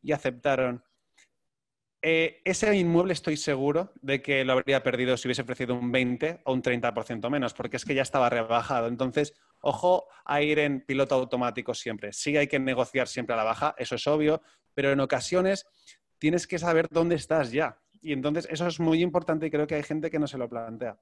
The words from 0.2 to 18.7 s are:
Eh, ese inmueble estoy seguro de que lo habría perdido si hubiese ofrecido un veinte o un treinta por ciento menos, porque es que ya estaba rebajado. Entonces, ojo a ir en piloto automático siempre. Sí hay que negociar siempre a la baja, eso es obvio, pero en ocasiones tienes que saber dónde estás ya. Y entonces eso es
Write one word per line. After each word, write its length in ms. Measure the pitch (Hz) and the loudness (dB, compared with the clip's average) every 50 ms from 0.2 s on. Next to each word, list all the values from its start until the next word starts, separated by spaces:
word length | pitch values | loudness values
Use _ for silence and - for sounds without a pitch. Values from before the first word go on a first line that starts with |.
| - 135 123 120 - 147 139 131 131 123 120 123 _ _ _ _ _ _ _ _ _ _ _ _ _ _ _ _ _ _ _ _ _ _ _ _ - | -2 -4 -4 -2 0 0 2 2 2 0 -2 -6 _ _ _ _ _ _ _ _ _ _ _ _ _ _ _ _ _ _ _ _ _ _ _ _ 0
Eh, 380 | 156 165 160 165 165 - - _ | 2 2 4 2 0 -2 -6 _
ese 280 | - 185 - - 214 208 | -2 0 2 2 4 4
inmueble 360 | 202 175 170 170 170 175 190 175 | 4 4 4 4 4 4 4 0
estoy 240 | 143 - - 156 | -2 -2 -4 -4
seguro 560 | 147 - - 143 131 135 143 147 165 180 - _ - | -2 -2 -2 -2 0 2 2 2 0 0 -2 _ -14
de 220 | - 135 139 139 139 | -4 -2 -2 -2 0
que 220 | - 143 135 131 | 0 0 0 2
lo 80 | 127 131 | 2 2
habría 320 | 131 131 - 139 135 - | 2 2 2 0 2 2
perdido 320 | 135 123 120 127 123 127 | 0 0 0 2 0 0
si 100 | 120 - | 0 0
hubiese 160 | 127 127 - 123 | -2 -2 -2 -2
ofrecido 320 | 117 127 - 127 120 127 | -6 -4 -6 -2 -4 -2
un 160 | 123 123 123 | -2 -2 0
veinte 500 | 120 131 127 123 127 120 - 156 170 175 _ | 2 2 2 2 0 -2 -2 -4 -4 -4 _
o 80 | - 131 | -2 -2
un 100 | 127 117 | 0 0
treinta 320 | 131 123 120 113 123 107 | 0 -2 0 0 -2 -2
por 80 | 117 107 | -2 -6
ciento 280 | - 120 113 107 117 | -6 -8 -6 -4 -4
menos, 220 | 139 147 131 117 - | -2 -2 -2 -4 -6
porque 260 | - - - - 123 | -6 -10 -8 -6 -8
es 60 | - | -4
que 120 | - 143 | -2 -2
ya 60 | 135 135 | -2 -2
estaba 280 | 127 - 139 127 120 | 0 2 2 2 4
rebajado. 560 | 123 120 113 110 117 117 117 - 139 123 117 | 2 0 0 0 0 0 0 0 -2 -2 0
Entonces, 480 | 117 123 120 131 127 120 151 147 143 - _ _ _ _ _ | -2 -2 -2 -4 -2 0 -2 -2 -2 -4 _ _ _ _ _
ojo 460 | - 143 135 - - 180 185 180 - - - - _ | -2 -2 -2 0 2 2 2 2 0 -6 -20 -18 _
a 160 | - 143 147 | -2 0 0
ir 200 | 147 151 151 151 | 2 2 2 2
en 200 | 147 147 143 131 | 2 2 0 -2
piloto 360 | - - 139 135 139 135 139 | -4 -4 0 0 2 2 2
automático 580 | 131 127 123 - 123 123 123 113 - 120 - 117 | 0 2 0 -2 -2 -2 -2 -2 -4 -6 -6 -6
siempre. 380 | - - 120 113 104 - 104 101 | -6 -6 -8 -8 -8 -10 -10 -10
Sí 240 | - - 147 147 | -6 -4 0 2
hay 100 | 151 143 | 2 2
que 140 | 139 - 139 | 2 0 -2
negociar 480 | 135 131 131 117 127 - - 135 127 - | 0 0 0 0 -2 0 0 -2 -2 -2
siempre 260 | - - 123 110 123 | -4 -8 -4 -2 0
a 40 | 113 | 0
la 60 | 110 | 2
baja, 300 | 110 113 110 143 151 - | 0 0 0 0 -2 -2
eso 200 | - 127 - - | -2 -6 -6 -4
es 100 | 113 - | -2 0
obvio, 340 | 143 147 151 151 151 156 156 _ _ _ _ _ _ _ | 2 2 4 4 2 2 0 _ _ _ _ _ _ _
pero 200 | - 139 139 139 | 0 2 2 2
en 80 | 139 | 2
ocasiones 680 | 135 131 - 151 151 - - 185 185 190 196 190 - _ _ _ _ - - _ _ _ _ _ | 2 0 0 -2 -2 0 0 2 2 2 0 -2 -4 _ _ _ _ -20 -20 _ _ _ _ _
tienes 280 | - 151 165 175 - | 0 0 2 0 -2
que 140 | - - 170 | -2 -6 -4
saber 260 | 160 175 165 160 165 - | 0 2 4 4 2 2
dónde 280 | 151 165 165 170 170 | 2 2 4 4 2
estás 340 | 151 - - 156 160 139 120 | 0 0 0 0 0 0 0
ya. 260 | 113 143 160 127 - _ _ _ _ _ | 0 -2 -2 -2 -4 _ _ _ _ _
Y 120 | - 156 147 | -6 -4 -4
entonces 340 | 135 131 147 151 170 165 - | -2 0 0 0 -2 -4 -4
eso 200 | 160 147 175 | -4 -2 -2
es 100 | 175 | -2